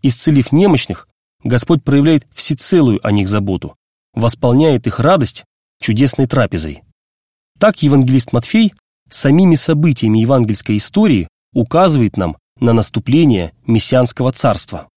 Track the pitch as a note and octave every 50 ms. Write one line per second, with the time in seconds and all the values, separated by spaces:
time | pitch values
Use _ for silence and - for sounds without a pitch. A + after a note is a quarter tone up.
0 | - C#3+ A#2 - - - D3+ C#3+ A#2+ - - D3+ F#3+ G3+ E3 B2+ - - F#2+ -
1 | - _ _ _ _ _ _ _ _ A2 A#2+ A#2+ - - E3+ D3 _ - C#3 C#3+
2 | C#3+ D#3+ E3 D3 - _ _ - - - D#3 B2+ - - - F3 D3 B2 G#2+ G2
3 | - A2 G2+ G#2 G2 F#2+ G#2 G#2+ G2 G2 F#2+ F2 - - - _ _ _ _ _
4 | _ _ _ - A2 A#2 - - - B2 A#2+ C3 D#3 D#3+ C#3+ A#2+ A#2 A2+ - -
5 | A#2+ D3+ F#3 F#3+ B2+ - - - - _ _ _ _ _ _ _ - - G#2+ G#2+
6 | C#3 C3+ - - C#3 B2 - C3+ A#2 F#2+ - F2 D#2 D#2 C#2 - _ _ _ _
7 | _ _ _ _ _ _ _ _ _ _ _ _ G3+ G#3+ G#3 - - C#3+ C#3 C#3
8 | C3 B2 B2+ C3+ A#2 - - A#2+ A#2 - - A3 A3+ G#3 - _ _ _ _ _
9 | _ _ - - - C#3 C#3 E3 F#3+ F3+ E3 C#3+ - - E3 D3+ D#3 E3+ C#3 -
10 | - A2 G#2+ A2 A2+ A#2 C#3 C3 A#2+ G#2+ G#2+ - - - G#2+ G#2 - - - G3+
11 | G#3+ G#3+ C#3+ G2+ E2+ - _ _ _ _ _ C3 A#2 - - E3 F#3 F#3 D#3 C#3
12 | A#2 G2+ - - F#2 E2+ D#2+ _ _ _ _ _ - A#2+ A#2 A#2 G#2 - - A#2
13 | - - B2 D#3 E3+ C#3+ A#2 F#2+ F2 D#2+ _ _ _ - A2+ A2+ - - - B2+
14 | B2+ A#2+ - - B2+ C3 B2+ - - C3 G#2 - - - - E2 - _ _